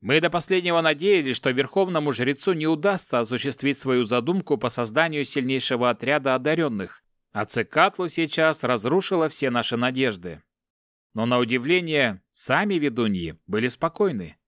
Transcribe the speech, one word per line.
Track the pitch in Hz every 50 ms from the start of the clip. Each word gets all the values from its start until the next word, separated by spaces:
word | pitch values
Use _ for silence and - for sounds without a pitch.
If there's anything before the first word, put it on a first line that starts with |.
Мы | - 95 135 160
до | 165 170
последнего | 156 175 156 - 190 185 175 180 170 170
надеялись, | 165 160 156 143 165 202 208 185 151 131 123
что | - - 143
верховному | 127 123 139 131 - 196 196 185 180 160 151 147
жрецу | 135 107 123 127 143 - - - 185
не | 160 156
удастся | 156 160 151 151 202 196 180 - - - 123
осуществить | 120 110 123 120 - 139 131 - - 139 139 -
свою | - 131 127 123 123
задумку | 104 123 123 120 135 180 196 - - 147 117
по | - 123
созданию | - - 120 110 107 143 160 170 156 147 143
сильнейшего | - - 147 131 127 135 131 120 - 135 120 120 123
отряда | 120 - - 120 143 151 135 139 131
одаренных, | 127 127 147 156 160 165 147 117 101 95 90 - - _ _ _ _ _ _ _
а | 107 107
Цикатлу | - - 123 107 - - 147 170 202 202 - 185 170
сейчас | - - 165 151 - - 160 160 156 - -
разрушила | 123 127 117 98 123 147 185 190 - 196 175 160 156
все | - - - 131
наши | 120 120 113 - -
надежды. | 120 120 127 131 127 131 127 107 92 87 90 80 - _ _ _ _ _ _ _ _ _ _ _ _ _ _ _
Но, | 110 113
на | 120 123 123
удивление, | 123 113 123 127 120 139 175 180 180 165 156 147 135 120 101 92 _ _
сами | _ - - - 127 151 196 208 196
ведуньи | 170 147 143 117 113 120 110 101 92 85 80 76 - _ -
были | 90 107 113 123
спокойны. | 120 - - 165 165 - 214 196 175 107 90 80 78 _ _ _